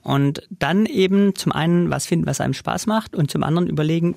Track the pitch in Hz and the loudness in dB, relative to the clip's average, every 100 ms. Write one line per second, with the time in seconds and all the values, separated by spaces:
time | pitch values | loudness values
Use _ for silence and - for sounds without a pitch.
0 | - 139 139 143 - 190 139 185 214 254 | -2 0 2 -2 -12 -4 0 2 0 2
1 | 190 196 202 - - 143 160 175 170 139 | 2 4 2 2 -2 0 2 2 2 -2
2 | - 170 156 139 127 131 - 175 - 220 | -2 -2 0 -2 -2 -4 -4 -4 -2 -2
3 | - - 147 - - 165 175 151 151 165 | -4 -2 -2 0 -2 0 0 0 0 0
4 | 170 | -2